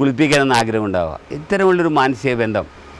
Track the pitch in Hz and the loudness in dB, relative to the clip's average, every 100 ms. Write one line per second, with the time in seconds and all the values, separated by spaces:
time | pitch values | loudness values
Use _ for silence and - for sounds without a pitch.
0 | 139 123 151 143 135 120 113 110 104 92 | 0 2 2 2 2 0 0 -2 0 -2
1 | 82 73 - 120 156 196 190 180 170 147 | -2 -6 -12 -12 -4 0 2 2 2 2
2 | 131 127 131 120 110 104 85 - - - | 0 0 -2 -2 0 -2 -6 -12 -20 -20